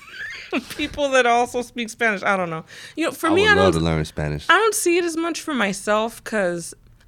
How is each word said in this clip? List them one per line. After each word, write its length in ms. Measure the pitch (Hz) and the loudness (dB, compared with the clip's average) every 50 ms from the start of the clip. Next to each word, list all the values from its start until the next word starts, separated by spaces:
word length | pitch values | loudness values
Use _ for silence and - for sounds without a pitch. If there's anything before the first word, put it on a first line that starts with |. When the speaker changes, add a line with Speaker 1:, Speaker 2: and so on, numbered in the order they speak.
| - - - - - - | -20 -18 -14 -12 -12 -12
Speaker 1:
<laughs> 480 | - - - - - 277 - - - | -12 -12 -10 -6 -6 -6 -6 -6 -8
people 320 | - 302 285 - - 285 277 262 | -8 -8 -6 -4 -2 -2 2 4
that 120 | 262 247 | 4 4
also 380 | 240 233 240 247 233 - 247 233 | 4 4 4 2 0 -2 -6 -6
speak 260 | - - 247 233 214 | -6 -6 -8 -8 -8
Spanish." 340 | - - 233 226 208 185 - | -4 -2 0 0 0 0 0
I 140 | 170 196 | 0 0
don't 140 | 190 180 170 | 0 0 -2
know. 160 | 160 160 170 - - - - - - | -4 -6 -8 -12 -16 -20 -18 -12 -6
You 100 | 302 320 | -4 -2
know, 60 | 302 - | -2 -2
for 180 | - - 320 | -2 0 2
Speaker 2:
I 40 | 320 | 4
Speaker 1:
me, 80 | 381 415 | 4 4
Speaker 2:
would 100 | 427 415 | 6 6
Speaker 1:
I 20 | |
Speaker 2:
love 180 | 392 - 190 165 | 6 6 6 4
Speaker 1:
don't, 80 | 160 | 4
Speaker 2:
to 60 | 165 | 2
learn 180 | - 80 78 78 | 2 2 2 0
Spanish. 400 | - - - 76 73 76 76 - - | -2 -4 -4 -4 -4 -4 -2 2 2
Speaker 1:
I 80 | - 381 | 4 4
don't 160 | 440 453 415 | 4 2 2
see 240 | - - 359 339 359 | 0 0 2 2 2
it 60 | 349 | 0
as 120 | 339 311 | 0 -2
much 240 | 320 330 339 320 - | -4 -4 -4 -4 -6
for 140 | - 320 302 | -6 -6 -2
myself 680 | 240 208 196 190 - - 214 208 214 220 233 - - - | -2 -2 -2 -2 -4 -2 0 0 0 0 -2 -6 -10 -12
'cause 500 | - 220 214 190 175 175 170 165 - - - _ - - - - | -6 -4 -2 -2 -2 -2 -4 -8 -10 -14 -18 _ -20 -20 -14 -6